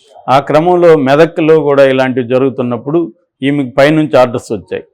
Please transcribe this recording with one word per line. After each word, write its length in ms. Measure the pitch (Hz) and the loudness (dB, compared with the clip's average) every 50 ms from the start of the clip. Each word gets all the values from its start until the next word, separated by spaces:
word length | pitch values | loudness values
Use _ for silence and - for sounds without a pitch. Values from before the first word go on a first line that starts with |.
| _ _ _ - _ - | _ _ _ -18 _ 0
ఆ 100 | 123 143 | 0 0
క్రమంలో 580 | 135 - 139 151 160 180 180 175 175 170 160 156 | 0 0 0 0 0 2 0 2 4 4 4 4
మెదక్లో 640 | 135 131 139 147 165 160 160 - 160 151 160 160 | 2 0 2 2 2 0 0 -4 0 2 2 2
కూడా 240 | 147 143 143 139 139 | 2 0 2 2 2
ఇలాంటివి 440 | 135 131 131 131 127 123 127 123 117 | 2 2 0 -2 -2 -2 -6 -4 -2
జరుగుతున్నప్పుడు 840 | 127 123 135 139 123 123 123 123 120 113 120 139 151 170 165 - - _ _ _ _ _ 131 | -2 -2 -2 -2 -4 -4 -6 -6 -6 -8 -8 -6 -4 -4 -4 -4 -10 _ _ _ _ _ -6
ఈమెకు 260 | 139 143 147 139 123 120 - | -4 -4 -4 -4 -4 0 0
పైనుంచి 400 | 135 147 156 156 156 139 143 131 | 2 2 2 0 -2 0 2 2
ఆర్డర్స్ 340 | 127 123 117 131 - - | 0 2 -2 -8 -8 -8
వచ్చాయి, 320 | 117 101 - _ 95 98 - _ | -10 -10 -8 _ -12 -12 -12 _